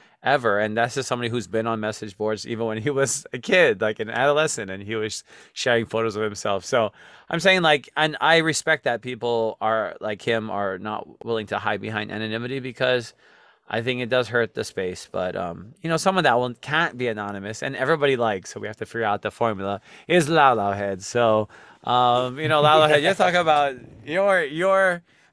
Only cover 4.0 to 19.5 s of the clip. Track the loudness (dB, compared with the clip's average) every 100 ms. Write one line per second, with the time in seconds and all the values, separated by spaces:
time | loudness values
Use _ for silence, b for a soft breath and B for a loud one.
4 | -6 0 0 2 -2 -4 -8 -10 -8 -6
5 | -6 -8 B B B -4 2 2 2 -2
6 | -2 -2 -4 -4 -2 -4 0 0 0 B
7 | B B B 0 2 4 4 2 0 -2
8 | -2 0 4 4 4 0 0 0 0 -4
9 | -6 -6 -2 0 0 -2 -2 0 -2 -6
10 | -8 -4 -2 -2 -2 -4 -4 -4 -6 -8
11 | -10 -10 -6 -4 -4 -4 -2 -4 -4 -6
12 | -6 -6 -4 -6 -6 -8 -8 -2 0 0
13 | -2 b b b b b -8 -4 -2 -4
14 | 0 0 2 0 0 -4 -6 -4 -6 -6
15 | -8 -6 -4 -4 -6 -8 -14 -10 -4 0
16 | 2 2 4 2 0 -6 -4 0 0 -2
17 | -4 -4 -6 -8 -10 -8 -8 -2 0 2
18 | 2 2 0 -2 -6 -12 -12 -10 -10 -4
19 | -2 -2 -4 -2 -2